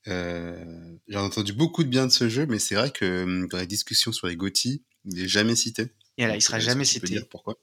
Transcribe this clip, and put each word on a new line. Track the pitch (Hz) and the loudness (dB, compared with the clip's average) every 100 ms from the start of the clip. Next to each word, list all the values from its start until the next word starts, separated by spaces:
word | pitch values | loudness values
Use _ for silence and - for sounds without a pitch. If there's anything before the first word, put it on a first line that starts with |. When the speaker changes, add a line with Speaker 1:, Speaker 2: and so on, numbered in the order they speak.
| - | -4
Speaker 1:
Euh, | 90 87 87 85 87 85 82 85 85 - | -4 -4 -4 -6 -10 -12 -14 -16 -20 -8
j'ai | 101 | -4
entendu | 98 110 101 | -2 -2 -4
beaucoup | 101 160 170 | 2 2 2
de | 147 | 2
bien | 127 127 | 4 4
de | |
ce | - 120 | 4 4
jeu, | 117 151 | 2 0
mais | 104 | 0
c'est | - 101 | 0 2
vrai | 127 | 2
que, | - 95 90 | 0 0 0
hum, | 92 90 90 | 0 0 -2
dans | 90 | -4
les | 90 | -4
discussions | 104 - 110 - | -4 0 0 0
sur | 113 107 | -2 -4
les | 95 | -2
goty, | 98 95 120 143 _ _ 101 | 0 0 0 -4 _ _ -10
il | 87 | -6
est | 92 | 0
jamais | 104 110 117 | 4 4 2
cité. | 117 113 | 0 -2
Speaker 2:
Et | 113 _ _ - | -6 _ _ -2
voilà, | 117 | 0
Speaker 1:
Donc, | 104 | 2
Speaker 2:
il | - | 2
sera | 113 | 2
Speaker 1:
est-ce | 110 | 2
Speaker 2:
jamais | 127 | 2
Speaker 1:
que | 135 | 2
tu | 117 | 0
peux | - | -2
Speaker 2:
cité. | 101 | -4
Speaker 1:
dire | - | -6
pourquoi ? | - - 113 | -12 -10 -10